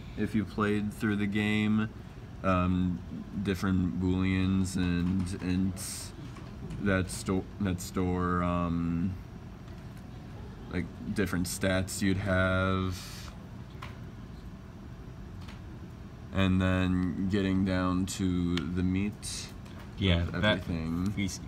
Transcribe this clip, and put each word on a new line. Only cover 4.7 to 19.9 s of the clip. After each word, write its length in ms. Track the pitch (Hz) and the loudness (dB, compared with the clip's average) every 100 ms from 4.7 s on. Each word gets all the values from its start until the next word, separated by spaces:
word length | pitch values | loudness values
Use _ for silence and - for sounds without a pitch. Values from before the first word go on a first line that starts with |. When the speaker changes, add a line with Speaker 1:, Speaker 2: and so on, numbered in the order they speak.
| 92 | 2
Speaker 1:
and, 640 | 90 87 87 95 90 98 | 2 2 2 2 0 -2
and 320 | 90 92 95 92 - - - - - - - - - - | 0 2 2 0 -6 -8 -10 -10 -12 -12 -12 -10 -8 -4
that 280 | 101 92 92 | 2 2 2
sto-, 340 | - - 95 90 - | -4 0 0 0 -2
that 200 | 101 87 | 0 0
store, 640 | - 95 90 90 90 87 | -2 0 2 2 2 2
um, 680 | 87 87 85 85 85 85 95 92 - - - - - - - - - - - - - - - | 2 2 2 0 0 0 0 -4 -10 -14 -14 -14 -14 -12 -12 -12 -14 -14 -12 -12 -12 -12 -6
like, 140 | 90 - - - | -4 -4 -6 -6
different 340 | 101 95 92 90 | 0 2 2 0
stats 540 | - 95 92 92 - | 0 2 2 0 2
you'd 160 | 101 95 | 2 4
have. 800 | 98 92 92 92 95 95 95 92 - - - - - - - - - - - - - - - - - - - - - - - - - - - - - - - - - | 4 4 4 4 4 2 0 -2 -8 -10 -10 -12 -12 -12 -12 -12 -12 -12 -12 -12 -12 -12 -12 -14 -14 -14 -14 -14 -14 -12 -12 -12 -12 -12 -12 -12 -12 -12 -14 -14 -6
And 280 | - 95 95 | 2 4 6
then 680 | 92 92 92 92 92 - 95 | 6 4 4 4 2 0 2
getting 360 | 101 95 95 95 | 4 4 4 4
down 400 | 92 92 90 92 | 2 2 2 0
to 500 | - 95 90 87 87 | 0 2 2 2 2
the 260 | 71 90 | 0 0
meat 640 | 90 92 101 104 - - - - - - - | 2 2 0 -2 -8 -8 -8 -12 -14 -12 -10